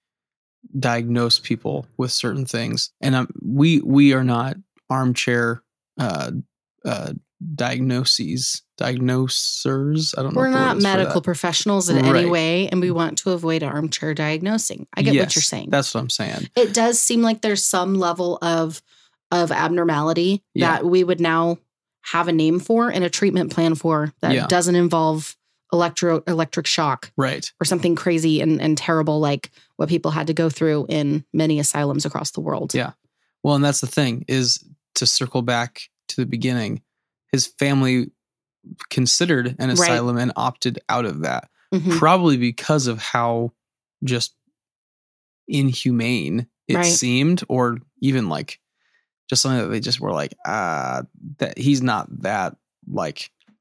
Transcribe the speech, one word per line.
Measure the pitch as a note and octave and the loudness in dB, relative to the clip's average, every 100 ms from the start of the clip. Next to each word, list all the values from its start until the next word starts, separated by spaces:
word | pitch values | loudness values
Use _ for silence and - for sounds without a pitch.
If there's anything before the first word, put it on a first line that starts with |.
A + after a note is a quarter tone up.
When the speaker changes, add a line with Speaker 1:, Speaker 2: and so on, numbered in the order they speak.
| _ _ _ _ _ _ - C#3+ | _ _ _ _ _ _ -10 -4
Speaker 1:
diagnose | B2+ A#2 A#2 A#2+ A#2+ - | -2 -2 0 0 2 0
people | - A2+ A2 C#3 - - | 0 -4 -4 -6 -8 -6
with | B2+ | -4
certain | - B2 C#3+ B2+ | -2 -4 -4 -4
things. | A#2 A#2 A2 - _ | -4 -4 -4 -6 _
And, | C#3 C3 | -2 0
um, | - - | -2 -6
we, | - C3+ D#3+ D#3 | -2 2 4 4
we | - C#3 C#3+ | 4 6 6
are | C3 | 6
not | B2+ A#2+ B2+ - - _ - | 2 0 -2 -6 -14 _ -4
armchair, | C3 B2+ A#2+ - A#2+ A#2 A2+ _ _ _ - | 0 0 0 0 0 0 -2 _ _ _ -6
uh, | B2 D#2+ B1 - - _ _ _ - | -4 -4 -4 -8 -10 _ _ _ -6
uh, | A2 - - _ - E3 | -6 -6 -10 _ -16 -10
diagnoses, | D3 B2 B2 C3 B2 B2+ - A#2 B2+ B2 - - - | -4 -2 0 0 0 0 0 -2 -4 -4 -6 -10 -6
diagnosers. | A#2 B2+ B2+ B2+ C3 - - - C3+ C3+ C#3 D#3 D#3 - | -4 0 0 0 0 -2 -4 -4 -2 -2 0 0 -2 -4
I | |
don't | C3+ | -2
know | F#3+ | 0
Speaker 2:
We're | C4 | 2
Speaker 1:
what | |
the | C4 | 2
word | - | 2
Speaker 2:
not | G#3 | 2
Speaker 1:
is | |
for | G3+ | 2
Speaker 2:
medical | F#3+ F#3+ F3 | 2 2 0
Speaker 1:
that. | E3+ | -2
Speaker 2:
professionals | E3+ F3 D#3+ G#3 G3+ F3 | -2 -2 0 0 2 2
in | C#3 | 4
any | C3 | 4
Speaker 1:
Right. | C#3 F3 | 4 4
Speaker 2:
way, | E3+ D#3+ F3 G3 | 2 2 0 0
and | F#3 | 0
we | F3+ | 0
want | E3+ D#3+ - | 0 -2 -2
to | G3 | -2
avoid | F3 E3 D#3+ | 0 0 0
armchair | C#3 D3 D#3 - D#3 | -2 -2 -4 -4 -4
diagnosing. | D3+ D3+ D#3+ F#3 A3 - - - - | -2 -2 -2 -2 -2 -2 -8 -8 0
I | |
get | C#3 | 4
what | C#3+ | 4
you're | - - | 2 0
Speaker 1:
Yes, | - | -2
Speaker 2:
saying. | A2 - | -4 -2
Speaker 1:
that's | C#3 C3 | 0 0
what | A2+ | -4
I'm | A#2+ | -4
saying. | - G#2+ - C3 - | -4 -6 -6 -4 0
Speaker 2:
It | A3+ | 2
does | G#3+ A#3 A#3 | 2 2 2
seem | - A#3+ | 2 2
like | A3+ A3 | 2 2
there's | A3 G3+ | -2 0
some | - F#3+ F3+ G3 | 0 0 0 0
level | F3+ E3+ F3 E3+ | 0 0 -2 -2
of, | E3+ E3 D#3+ D#3 _ _ _ _ - | 0 0 -2 -6 _ _ _ _ -2
of | F3 E3 | 0 2
abnormality | - D#3 F3 E3+ D3 D#3 E3 F3+ G3 _ | 0 0 0 2 2 0 0 0 0 _
Speaker 1:
Yeah. | - E3+ | 0 0
Speaker 2:
that | D#3+ F3 | 2 2
we | F#3 | 2
would | F3+ F3 | 4 2
now | E3+ E3 E3+ E3+ _ _ _ _ | 2 2 0 -2 _ _ _ _
have | - E3+ E3+ | -6 -2 2
a | |
name | D#3+ D#3 F3 | 2 4 2
for | F3+ A3+ A#3+ | 2 2 2
and | - | 0
a | F3 | -2
treatment | - G3+ F3 D#3+ | 0 0 2 0
plan | - E3 D#3 | 0 0 2
for | E3 D#3 D3+ - | 0 0 -2 -2
that | E3 | 0
Speaker 1:
Yeah. | B2+ - | 2 2
Speaker 2:
doesn't | F3+ F3 F3+ | 2 2 2
involve | F3 E3 D#3+ D#3 D3+ - _ _ - | 2 2 0 0 -6 -14 _ _ -2
electro-, | E3+ E3+ E3 F3 D#3+ - | 0 0 0 0 0 0
electric | E3 D#3+ - D3 | -2 -2 -2 -2
shock | - D3+ B2+ - - | 0 0 -2 -6 -2
Speaker 1:
Right. | C3 C#3+ - - | -2 -2 -8 -4
Speaker 2:
or | E3+ | -2
something | F3 F3 D#3+ | 0 0 0
crazy | F#3 E3 D#3+ D3+ | 0 2 2 2
and, | D#3+ D#3 | 2 2
and | D#3 D3+ | 2 0
terrible | - D#3+ D#3 D3+ | 0 0 2 0
like | D3 C#3+ - _ _ - | 0 -2 -6 _ _ -6
what | D#3 | -2
people | E3+ D#3 | 0 0
had | D3+ D#3 | -2 -2
to | |
go | D#3+ E3 | 0 0
through | C#3+ D#3+ D3+ - | 0 0 0 -2
in | D#3 C#3+ D3+ - | -2 0 -2 -2
many | - D#3 D3+ | 0 0 2
asylums | C#3+ D3+ C#3+ C#3 D3 | 0 -2 -2 -2 -4
across | - - | -6 -8
the | - | -6
world. | D#3 D3 C#3+ | -6 -4 -2
Speaker 1:
Yeah. | B2+ A#2 - _ _ _ _ | -4 -4 -10 _ _ _ _
Well, | C#3+ C#3+ | 0 2
and | C#3+ | 2
that's | C3+ | 0
the | B2+ | -2
thing, | - C3+ A#2 - | -2 -2 -2 -2
is | C3 B2 - - - _ - | -2 0 -2 -6 -20 _ -2
to | B2+ | 0
circle | - C3 C3 | 0 -2 -2
back | A#2+ A#2+ A#2+ - - _ - | 0 -2 -4 -10 -20 _ -10
to | - | -6
the | B2 | -4
beginning, | B2 B2+ B2 G#2 G#2+ _ _ _ _ _ | -2 -2 -2 -2 -6 _ _ _ _ _
his | C3+ - | -4 -2
family | - C#3 C#3 C3 B2+ B2 - _ _ _ _ - - - | -2 0 2 4 2 0 -8 _ _ _ _ -20 -18 -6
considered | - B2+ - F3 C#3+ B2 C3 | 0 2 2 2 2 0 -2
an | C3 | 0
Speaker 2:
Right. | |
Speaker 1:
asylum | E3+ E3+ A#2+ A#2+ A#2+ | 2 2 2 0 0
and | B2 - | -2 -2
opted | B2 - B2 A#2+ - | -4 -2 -6 -4 -4
out | A#2+ A2+ | -2 -2
of | D2 | -4
that, | D2+ B1+ - _ - | -4 -4 -8 _ -4
Speaker 2:
Mm-hmm. | F#3+ E3+ E3 | -2 0 4
Speaker 1:
probably | D#3 F#3 E3+ C3 | 6 6 4 4
because | A#2+ A#2 - D3+ B2+ | 0 -2 0 0 0
of | A2+ | -4
how | - B2 A#2 A#2 A#2 - _ _ _ - | -2 0 0 0 -4 -8 _ _ _ -8
just | C3 B2 - _ _ _ _ _ _ _ _ _ _ _ - | -4 -2 -4 _ _ _ _ _ _ _ _ _ _ _ -4
inhumane | D3 C3+ B2 C3+ A#2+ A#2 A#2+ D2 A2+ B2 _ - | 0 0 0 0 0 0 0 -2 -4 -4 _ -2
it | F3 | 0
Speaker 2:
Right. | F3 | 2
Speaker 1:
seemed, | E3+ B2+ B2 D3+ F3 - | 2 2 2 2 0 0
or | B2+ B2 A#2 - - | 0 0 -2 -10 -4
even, | C3 C3 G2+ | 0 0 0
like, | D2+ C#2 - _ _ _ _ _ _ - | -4 -8 -14 _ _ _ _ _ _ -4
just | C3 | -2
something | C3+ B2+ | 0 0
that | G2+ | -2
they | G#2+ | -4
just | - - | -4 -4
were | G2+ | -2
like, | E2 C#2+ - - | -4 -4 -6 -6
"Uh, | G#2+ F2+ D#2 C2 C2 B1+ _ - D3 | -2 -2 -2 -4 -6 -8 _ -14 -8
that | - - | -6 -2
he's | C3 C#3 | 0 2
not | B2+ G#2 - - | 0 -2 -4 -6
that, | F#2+ G2+ F2+ - _ _ - | -4 -2 -4 -8 _ _ -10
like, | G2+ D#2+ - - _ _ _ | -6 -6 -8 -16 _ _ _